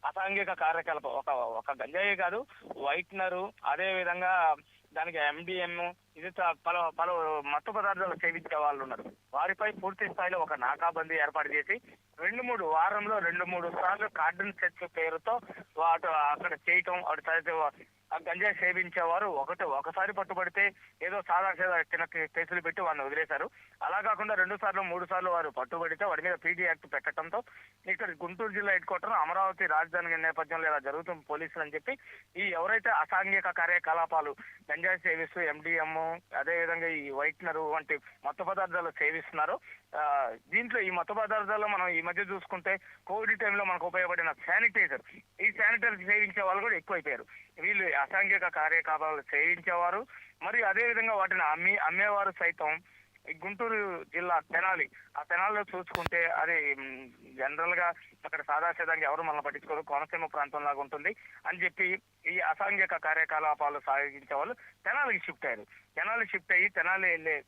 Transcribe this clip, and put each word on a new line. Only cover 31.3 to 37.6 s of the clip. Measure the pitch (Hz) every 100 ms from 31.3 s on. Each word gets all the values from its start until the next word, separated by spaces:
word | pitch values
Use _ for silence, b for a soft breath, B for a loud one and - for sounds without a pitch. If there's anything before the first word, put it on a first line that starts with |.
పోలీసులు | 151 160 170
అని | 151
చెప్పి | 151 - 269 B B B 180
ఈ |
ఎవరైతే | 196 170 180 220 226
అసాంఘిక | 202 156 190 190 196 185
కార్యకలాపాలు | 175 170 175 165 165 165 160 147 143 B B -
గంజాయి | 151 175 185
సేవిస్తూ | 180 160 160 180
ఎండిఎం, | 165 151 156 170 156 160 160 170 _ -
అదేవిధంగా | 143 170 170 165 165
ఈ | 160 143
వైట్నర్ | 135 147 - 170
వంటి | 156